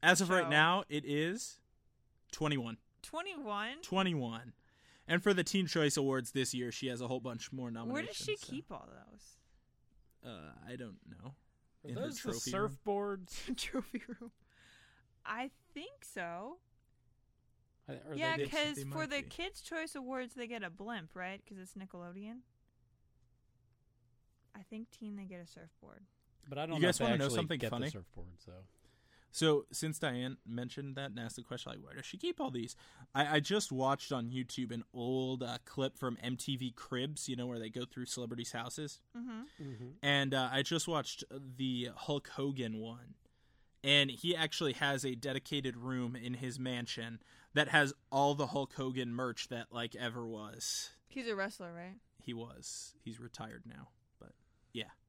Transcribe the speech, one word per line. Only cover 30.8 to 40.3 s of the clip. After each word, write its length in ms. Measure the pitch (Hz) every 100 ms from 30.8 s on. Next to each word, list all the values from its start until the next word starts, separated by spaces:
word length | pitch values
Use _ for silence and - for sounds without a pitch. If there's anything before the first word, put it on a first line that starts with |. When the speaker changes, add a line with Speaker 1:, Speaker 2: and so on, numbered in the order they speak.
| 139 135
Speaker 1:
that 140 | 139
and 100 | 110
asked 180 | 117 -
the 40 |
question, 300 | 120 123 -
like, 120 | 120
"Where 120 | - -
does 100 | -
she 120 | 180
keep 220 | 349 339
all 120 | 269
these?" 240 | 123 117 - - - - 135
I, 220 | 147 151
I 20 |
just 320 | 143 208 -
watched 400 | 131 131 135 -
on 180 | 135 117
YouTube 420 | 127 123 - 123
an 120 | 117 117
old, 480 | 123 120 131 131 131
uh, 160 | 123 120 -
clip 320 | - 135 -
from 220 | 131 123
M 160 | 120 127
T 180 | - 131
V 140 | 127
Cribs, 580 | 117 - 127 135 151 -
you 80 | 123
know, 120 | 123
where 100 | 120
they 140 | 110
go 120 | 117
through 220 | 123 - 123
celebrities' 460 | - 120 120 120
houses. 480 | 120 120 - 151 - _ 240
Speaker 2:
Mm-hmm. 240 | 247 220 277 -
Speaker 3:
Mm-hmm. 240 | 139 120 123 165
Speaker 1:
And, 320 | 143 143 139